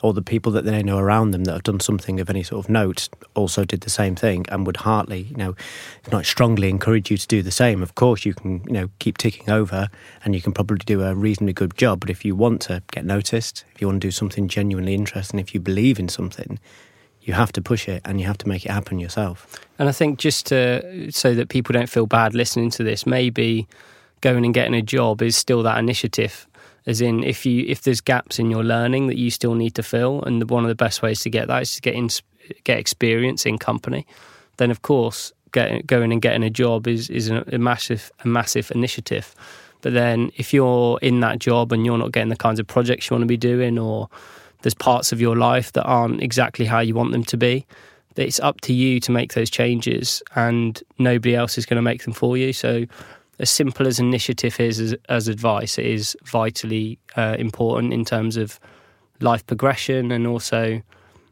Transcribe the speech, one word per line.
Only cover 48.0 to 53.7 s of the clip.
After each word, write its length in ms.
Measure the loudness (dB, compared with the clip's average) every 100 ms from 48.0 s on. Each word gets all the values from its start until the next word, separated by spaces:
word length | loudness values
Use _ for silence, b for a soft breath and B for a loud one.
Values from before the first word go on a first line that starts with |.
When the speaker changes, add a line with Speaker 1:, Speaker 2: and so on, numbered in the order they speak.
| B -4
Speaker 2:
it's 240 | -2 0
up 200 | -2 -2
to 100 | 0
you 280 | 2 2 2
to 120 | 2
make 220 | 0 0
those 160 | -2 -2
changes, 720 | 0 0 0 0 -2 -2 -6 -4 0
and 480 | 2 2 0 -4 -8 0
nobody 340 | 2 2 2
else 240 | 2 0 -2
is 80 | -2
gonna 160 | 0
make 220 | 0 -2
them 100 | -6
for 240 | -2 0 0
you. 160 | -2
So 320 | -2 0 0 -2 B B B B -6
as 100 | 0
simple 380 | 2 2